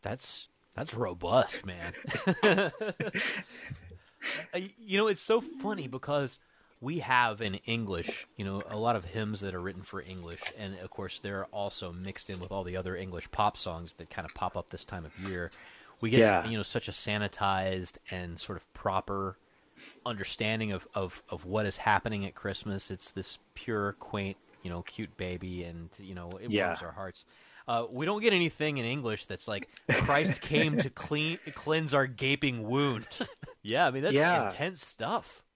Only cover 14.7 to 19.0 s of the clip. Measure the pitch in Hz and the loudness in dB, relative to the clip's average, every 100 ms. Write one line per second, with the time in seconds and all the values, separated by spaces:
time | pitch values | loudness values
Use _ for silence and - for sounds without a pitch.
14.7 | 98 - 90 80 - 95 92 85 - - | -10 -10 -10 -10 -10 -6 -4 -6 -8 -20
15.7 | - - - 113 123 113 92 95 113 101 | -20 -20 -4 4 8 10 8 4 -2 0
16.7 | 120 - - - 104 104 - 98 95 95 | -2 -2 -4 0 0 0 2 2 4 2
17.7 | 95 90 - - 92 90 85 - 92 - | 0 -4 -10 -8 -6 -6 -8 -8 -8 -10
18.7 | - - 95 | -4 0 0